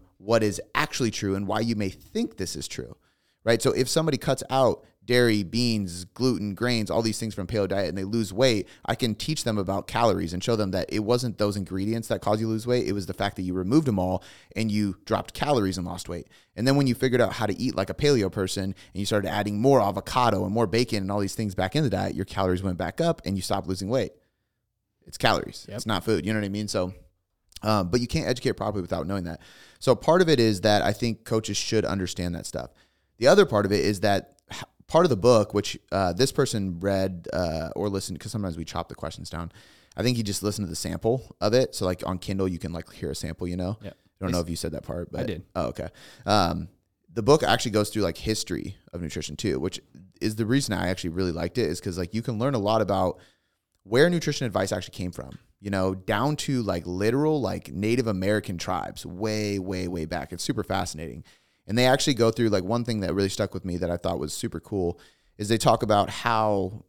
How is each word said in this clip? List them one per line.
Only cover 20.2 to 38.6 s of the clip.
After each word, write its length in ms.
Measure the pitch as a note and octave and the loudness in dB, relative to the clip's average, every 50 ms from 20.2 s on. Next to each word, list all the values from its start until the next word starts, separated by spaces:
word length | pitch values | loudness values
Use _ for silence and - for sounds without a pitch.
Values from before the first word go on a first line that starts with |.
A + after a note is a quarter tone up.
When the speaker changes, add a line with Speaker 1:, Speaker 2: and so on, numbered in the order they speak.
| B2 A#2+ G#2+ F#2+ G2 | 4 4 4 2 2
Speaker 1:
and 80 | F#2+ | 0
more 140 | G2+ A2+ A#2 | 0 0 0
bacon 380 | G2 D#2+ A#2 B2+ B2 - G#2 F#2+ | 2 2 2 0 2 0 -2 -2
and 80 | F#2+ | -2
all 80 | G2+ G#2 | -2 0
these 160 | G2+ G2 - | -2 -2 -2
things 180 | - A2+ G#2 F#2 | -2 -4 -4 0
back 220 | - F#2 F#2+ - | 0 -2 0 2
in 80 | D3 D#3 | 2 2
the 60 | B2+ | 2
diet, 240 | F#2+ F#2+ F#2+ F#2+ - | 2 0 -2 -2 -2
your 100 | C#2+ F#2+ | -4 -6
calories 380 | - - - G2 F#2 F#2 F2+ F#2 | -6 -2 0 2 2 2 2 0
went 160 | G2 F2+ F2 | -2 -2 -2
back 200 | - E2+ - - | -4 -4 -2 0
up 220 | E3 E3+ E3 - - | 2 0 0 0 -2
and 100 | - G2 | -4 -4
you 80 | G2 F#2 | -2 -2
stopped 240 | - G#2 G2 F#2 - | -2 -2 -2 -2 -2
losing 220 | F#2 F#2 G2 F#2+ | -4 -4 -2 -2
weight. 240 | A#2 C3 G#2+ - - _ _ _ _ _ _ _ _ _ _ _ _ _ _ _ _ _ _ | 0 0 0 -2 -6 _ _ _ _ _ _ _ _ _ _ _ _ _ _ _ _ _ _
It's 140 | - - - | -18 -8 0
calories. 480 | - A#2+ G#2+ D2+ - - - - - - | 2 2 2 2 0 -4 -10 -14 -14 -12
Speaker 2:
Yep. 60 | G2 | -10
Speaker 1:
It's 100 | G#2+ - | -8 -2
not 180 | G#2+ G#2+ F#2 - | -2 -2 0 2
food. 220 | - A2 F2+ D2+ | 2 2 2 2
You 80 | F#2+ A2 | 0 0
know 60 | G#2+ | 0
what 80 | G#2 G2 | 0 -2
I 20 | |
mean? 180 | F#2+ G#2 G#2+ G2+ | -4 -4 -4 -2
So, 280 | - G#2+ F#2 F#2 F#2+ - - - _ _ _ _ _ _ _ _ - - | -2 -2 -2 -2 -4 -10 -16 -20 _ _ _ _ _ _ _ _ -14 -6
um, 280 | - G#2+ A2 G#2 F#2 F2+ | 0 2 2 2 2 2
but 100 | E2+ B2+ | 0 0
you 60 | A#2+ A#2 | 0 0
can't 200 | - D#3+ - F2 | -2 -2 0 0
educate 260 | B2+ B2 - C3+ G#2 | -2 0 0 -2 -2
properly 280 | - G2 G#2+ G2+ G#2+ | -2 -2 -4 -2 -4
without 240 | F2 F2 - F2 D2+ | -4 -4 -4 -4 -4
knowing 200 | - G2 G2 F2+ | -2 -4 -4 -4
that. 140 | E2+ E2 - - - - - - - - - | -6 -8 -10 -14 -20 -20 -20 -20 -20 -16 -4
So 160 | - - B2 | 2 2 2
part 300 | - - - D#3+ F#3 F#3 | 2 4 4 6 6 6
of 60 | D#3+ | 6
it 100 | D#3 B2+ | 6 6
is 220 | A#2 A2+ G#2+ F#2+ | 6 6 4 4
that 200 | F2 G#2+ G#2 G2+ | 4 4 4 4
I 120 | - F#2+ G#2 | 4 2 0
think 320 | - - A#2+ A2 - - | 0 -2 -2 -2 -4 -4
coaches 320 | - A#2+ A2+ G#2+ - G2+ - | -2 -2 -2 0 -2 -4 -4
should 280 | - - - A2 F#2+ | -2 0 0 2 2
understand 480 | - F2+ G2 F#2 E2+ - - F2+ F2+ F2 | 2 0 -2 -2 -4 -4 -4 -4 -4 -4
that 140 | E2 - - | -6 -6 -8
stuff. 240 | - - - B1 _ _ _ _ _ _ _ _ _ - | -8 -8 -10 -10 _ _ _ _ _ _ _ _ _ 2
The 80 | A2 C3 | 6 6
other 180 | F3 G3+ G3 | 8 8 8
part 220 | D#3+ - G#2 G#2 G2 | 6 6 2 4 4
of 40 | |
it 140 | G2+ G2 C#2 | 4 4 4
is 140 | F2+ G#2+ G2 | 2 2 2
that 400 | F2+ G#2 G2+ G2 - - - _ _ - | 2 2 2 2 0 -4 -14 _ _ -14
h-, 120 | - - - - _ _ _ - | -12 -12 -12 -14 _ _ _ 0
part 160 | - D#3 F3+ | 4 4 6
of 60 | F3 | 6
the 80 | B2+ G2 | 4 4
book, 360 | E2+ A#2+ B2+ A2 G#2 - - | 6 8 8 8 6 4 2
which, 260 | G2+ G2 - - - _ - | -2 0 -2 -4 -10 _ -4
uh, 220 | - F#2+ G2 F2+ E2+ | 0 0 2 2 2
this 180 | F2+ B2+ - | 2 2 2
person 480 | - - C#3 B2+ - A2+ G2 F#2+ F2+ E2+ | 2 0 0 0 0 -2 -2 -4 -4 -2
read, 480 | F2 G2 G2 F#2+ F#2+ F#2+ F#2+ F2 E2 - - | -2 0 0 2 0 -2 -4 -6 -8 -6 -2
uh, 360 | D#2 F2+ E2+ D#2 D#2 D#2+ D#2+ - | -2 0 0 -2 -2 -4 -6 -4
or 140 | - G2 G#2 | -4 -2 -2
listened, 300 | G2 G2 F#2+ - F#2+ D#2 | -2 -2 -4 -6 -10 -10
'cause 120 | - G#2 | -10 -8
sometimes 240 | - A2+ G2+ F#2+ E2 | -6 -4 -4 -4 -4
we 80 | E2 | -6